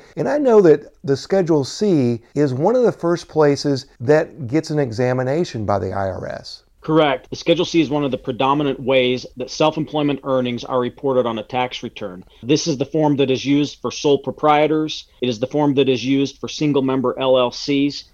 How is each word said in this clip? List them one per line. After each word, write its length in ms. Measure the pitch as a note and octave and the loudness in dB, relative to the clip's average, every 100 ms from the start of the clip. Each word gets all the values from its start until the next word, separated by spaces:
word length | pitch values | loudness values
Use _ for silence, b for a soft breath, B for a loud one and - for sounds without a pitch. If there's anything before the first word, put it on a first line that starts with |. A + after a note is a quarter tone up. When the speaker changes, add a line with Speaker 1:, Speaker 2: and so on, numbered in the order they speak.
| B D#3+ | B -4
Speaker 1:
And 120 | F#3 | -2
I 80 | D4 | 0
know 220 | C4 G#3+ | 6 8
that 320 | E3+ D3 - _ | 8 6 2 _
the 120 | C#3 C3+ | -4 -2
Schedule 480 | - G3 E3+ D3+ | 0 0 2 0
C 560 | B2+ - G#3+ D#3 A#2+ A2+ b | 0 -2 2 2 2 -2 b
is 180 | C#3+ D3 | -2 0
one 240 | B2+ F#3 B3+ | 2 2 2
of 60 | |
the 100 | A3 | 0
first 360 | - E3+ E3+ - | 0 -2 -2 -2
places 580 | D#3 D3 C#3 D3 C3+ - b | 2 2 2 0 -2 -6 b
that 460 | B2 D#3 - - A2+ | 2 2 2 -8 -4
gets 240 | D#3 D#3 | -4 -2
an 80 | D3+ | -2
examination 840 | B2+ A2 B2+ B2+ B2+ D#3 E3+ A#2 | -2 -2 0 0 -2 -2 -4 -4
by 140 | G2+ G2 | -2 -2
the 140 | F#2+ | -2
I 160 | G2 F#2+ | -4 -4
R 180 | F2+ G2 | -6 -10
S. 380 | - - - _ _ | -12 -14 -20 _ _
Speaker 2:
Correct. 480 | - D#3 D3 B2+ - | 0 2 2 0 -6
The 80 | - | -6
Schedule 280 | D#3+ E3 F3 | 0 0 2
C 160 | E3+ | 0
is 80 | B2+ | 0
one 140 | D3 | -2
of 80 | C#3 | -2
the 40 | B2+ | -4
predominant 640 | C3+ A2+ C3+ D3 C#3+ C3+ | -6 -2 0 2 0 -2
ways 460 | B2+ C3 B2+ B2 - B2+ | 0 2 2 -2 -6 -12
that 140 | - | -10
self-employment 680 | - D#3 D#3+ C#3 D3+ D3 C3+ | 0 0 0 -4 -2 -2 -2
earnings 420 | C#3 C3 B2 A#2+ | -2 -2 -2 -6
are 140 | - B2+ | -4 -2
reported 480 | B2 - C3+ B2+ A#2 | -2 -4 0 0 0
on 120 | A2 | -4
a 40 | |
tax 400 | - B2+ B2 - | -6 -4 -4 -6
return. 420 | A#2+ - G2+ F2+ - b | -12 -10 -12 -12 -18 b
This 240 | A#2 D3 E3+ | 0 0 0
is 120 | C3 | -4
the 80 | C3+ | -2
form 300 | D#3 D3+ C#3+ | 0 2 2
that 140 | C3 | 0
is 140 | B2 | 0
used 360 | C3+ C#3+ C#3 - | 0 0 0 -4
for 80 | A#2+ | -8
sole 280 | - D3+ C#3 | -2 0 0
proprietors. 880 | C3 - D3+ D3 D3+ D#3 D#3 - - - | 0 -2 2 2 2 0 -2 -8 -14 -6
It 80 | B2 | -4
is 120 | G#2+ | -4
the 80 | B2+ | -4
form 260 | D3 D3 | 0 2
that 140 | C3+ C3 | 2 2
is 160 | A#2+ | 0
used 340 | B2+ C#3 C3+ - | 0 -2 -2 -6
for 100 | A#2+ | -12
single 320 | - D3+ C#3 | -4 0 0
member 380 | C3 C3 B2 C3 | 0 0 -2 -2
L 180 | C3 B2+ | 2 4
L 140 | B2 | 2
Cs. 540 | - - C#3 C#3+ - - | -2 -2 0 0 -4 -18